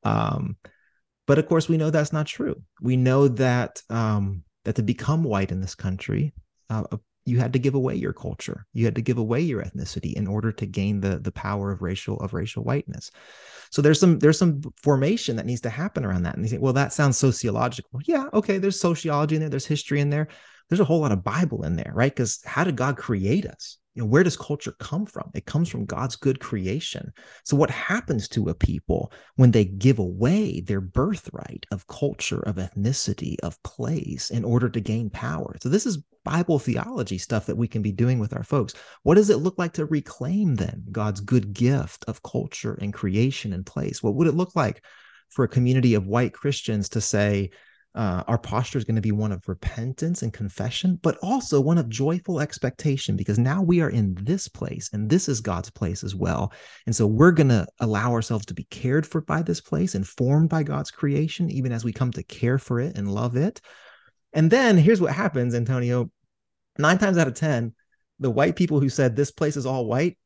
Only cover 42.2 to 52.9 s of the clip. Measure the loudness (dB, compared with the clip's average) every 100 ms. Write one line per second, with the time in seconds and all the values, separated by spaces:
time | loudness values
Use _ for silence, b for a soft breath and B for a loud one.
42.2 | -6 -6 -6 -8 -8 -6 -8 -4 -2 2
43.2 | 2 0 -6 -8 -8 -6 -6 -2 -2 2
44.2 | 2 2 -2 0 -2 -2 B B B B
45.2 | B -2 0 2 4 4 4 4 2 0
46.2 | 0 -2 -4 -4 -2 -2 -2 -4 -2 2
47.2 | 2 2 -2 b b b b -4 -2 -2
48.2 | 0 -2 0 -4 -2 -4 -2 -2 0 0
49.2 | -2 -4 -6 -6 -6 -6 -8 -4 -4 -2
50.2 | -4 -6 -10 -6 -6 -2 0 2 0 -2
51.2 | -2 -2 2 2 4 2 0 -2 0 -2
52.2 | -2 -4 -4 -4 -6 -2 -2